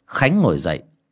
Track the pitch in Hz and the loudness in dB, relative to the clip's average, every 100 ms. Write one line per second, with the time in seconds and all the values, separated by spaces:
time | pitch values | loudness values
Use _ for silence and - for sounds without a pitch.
0 | _ - 135 202 131 73 82 73 - _ | _ -2 0 2 2 0 -4 -6 -10 _
1 | _ | _